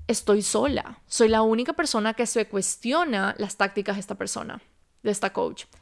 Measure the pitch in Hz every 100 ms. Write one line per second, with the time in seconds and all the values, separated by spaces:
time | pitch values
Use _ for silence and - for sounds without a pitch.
0 | - 226 - 208 196 214 269 - - -
1 | _ - 226 220 220 220 254 311 311 226
2 | 214 226 240 233 214 196 190 - 226 302
3 | 339 208 196 - 202 - 196 - 202 202
4 | 196 - 190 - - - - _ _ _
5 | 220 202 196 196 175 - - -